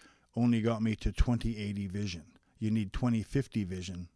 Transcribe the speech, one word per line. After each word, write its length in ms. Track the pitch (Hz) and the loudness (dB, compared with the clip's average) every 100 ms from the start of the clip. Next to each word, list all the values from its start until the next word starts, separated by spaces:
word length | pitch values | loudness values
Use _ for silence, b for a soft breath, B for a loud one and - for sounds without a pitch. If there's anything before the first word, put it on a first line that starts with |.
| b b b - | b b b 2
only 240 | 120 117 | 4 4
got 180 | 110 113 | 2 2
me 140 | 110 107 | 0 0
to 160 | - | 0
twenty 460 | 95 - 120 113 110 | 2 2 2 0 -2
eighty 280 | 104 101 98 | -4 -4 -4
vision. 380 | 95 104 87 78 - _ - | -4 -4 -6 -12 -20 _ -4
You 120 | 107 | 0
need 220 | 113 98 | 0 0
twenty 300 | - 123 113 | 0 2 0
fifty 420 | 101 139 135 113 | 0 -2 -2 -2
vision 440 | 95 92 90 90 87 | -2 -4 -8 -8 -12